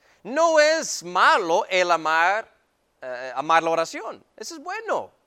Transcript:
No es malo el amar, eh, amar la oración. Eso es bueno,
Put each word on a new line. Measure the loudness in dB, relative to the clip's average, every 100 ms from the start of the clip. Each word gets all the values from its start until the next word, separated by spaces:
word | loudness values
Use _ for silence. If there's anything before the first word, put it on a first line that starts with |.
| _ _
No | -6 0 2 4
es | 4 2 -2 -8
malo | -4 2 4 4 2 0 0
el | 0 2
amar, | 2 2 2 2 0 -6 _ _ _ _ _
eh, | -12 -10 -10
amar | -8 2 2
la | 4
oración. | -2 -2 -6 -12 -16 _ -18
Eso | -16
es | -14
bueno, | -10 -10 -6 -6 -6 _